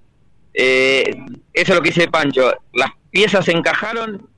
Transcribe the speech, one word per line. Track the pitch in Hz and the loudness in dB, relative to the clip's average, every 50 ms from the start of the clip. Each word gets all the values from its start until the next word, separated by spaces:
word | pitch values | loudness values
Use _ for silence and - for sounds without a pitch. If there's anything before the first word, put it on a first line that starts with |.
| _ _ _ _ _ _ _ _ _ _ - | _ _ _ _ _ _ _ _ _ _ -4
eh, | - 123 127 131 127 131 131 135 131 - - - - - - - - - _ - | 0 2 2 2 4 2 2 2 2 0 -2 -4 -6 -10 -16 -18 -20 -20 _ -4
eso | 165 180 - 185 | -2 0 2 2
es | |
lo | 170 | 2
que | 147 175 | 2 0
dice | 165 170 170 156 | 0 0 0 0
Pancho. | - 160 151 139 127 127 127 120 - - - _ - | 0 0 0 0 2 2 2 2 0 -2 -6 _ -4
Las | 123 131 131 - _ _ _ | -2 -2 -4 -4 _ _ _
piezas | - 180 208 196 208 190 175 | 0 0 2 2 2 2 2
se | - | 0
encajaron | 165 170 139 170 - - 214 214 233 226 226 220 202 - - - _ | 0 0 0 0 -2 -2 -4 -6 -6 -6 -6 -8 -10 -12 -16 -20 _